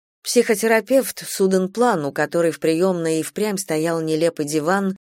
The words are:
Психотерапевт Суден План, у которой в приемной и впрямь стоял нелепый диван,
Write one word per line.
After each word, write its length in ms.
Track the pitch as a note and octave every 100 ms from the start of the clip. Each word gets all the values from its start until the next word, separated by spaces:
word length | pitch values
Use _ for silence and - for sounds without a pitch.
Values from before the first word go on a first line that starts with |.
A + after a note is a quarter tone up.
| _ _
Психотерапевт 1040 | - B3 A#3 G#3 A3+ A3 A3 C4+ G3+ - -
Суден 400 | - F#3+ F#3 F#3
План, 380 | G#3+ A#3+ F#3 C#3+
у 80 |
которой 380 | C#3+ D3+ E3+ E3+
в 100 | D3
приемной 580 | D#3 D#3+ F#3+ F3+ E3 D#3+
и 40 |
впрямь 340 | D3+ - G#3+ F#3+
стоял 420 | - D#3 E3 E3
нелепый 460 | D#3+ D#3 E3 E3+ D3
диван, 500 | D#3 D3 G3 G3 F#3+ _